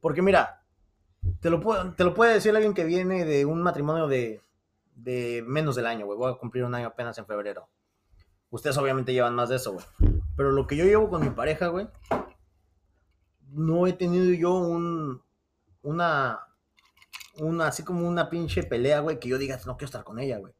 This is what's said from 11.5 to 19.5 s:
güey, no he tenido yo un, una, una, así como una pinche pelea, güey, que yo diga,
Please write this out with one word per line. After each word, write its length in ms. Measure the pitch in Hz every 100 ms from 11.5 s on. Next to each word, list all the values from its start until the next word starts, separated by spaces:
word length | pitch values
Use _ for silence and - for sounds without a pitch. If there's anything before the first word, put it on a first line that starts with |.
| 156 175
güey, 180 | 175 214 - - 147 - _ _ _ _ _ _ _ _ _ _ _ 139
no 360 | 143 160 165 180
he 60 |
tenido 400 | 185 180 180 185
yo 200 | 180 175 185
un, 680 | 175 170 170 165 151 127 _ _ _ _ _ _
una, 580 | 143 160 175 147 131 107 - _ _ _ _ _ _ - - -
una, 300 | 156 165 156
así 160 | -
como 240 | 160 175 170
una 220 | 170 160
pinche 340 | 170 165 -
pelea, 360 | 165 120 127 147
güey, 200 | 151 -
que 100 | 120
yo 80 | 131
diga, 200 | 139